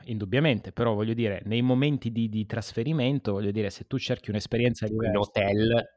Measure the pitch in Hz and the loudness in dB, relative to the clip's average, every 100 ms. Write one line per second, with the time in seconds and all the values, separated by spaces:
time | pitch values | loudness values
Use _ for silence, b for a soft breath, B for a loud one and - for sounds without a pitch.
0 | - 110 101 123 156 104 95 - 120 104 | -8 -6 0 2 2 2 -2 -2 0 0
1 | 110 117 110 95 98 117 127 127 147 135 | 0 0 -2 -2 -2 0 2 4 2 0
2 | 120 113 113 107 104 110 - - 123 160 | -2 -2 -2 -2 -4 -4 -4 -4 -2 0
3 | 123 139 - 98 101 107 101 - - 135 | 0 0 -2 -2 0 0 -2 -6 -6 -4
4 | - 123 - 104 - 117 120 113 107 110 | -2 -4 -2 -4 -2 2 2 0 -2 -2
5 | 110 101 104 110 101 101 113 117 - | 0 2 2 2 2 4 4 2 0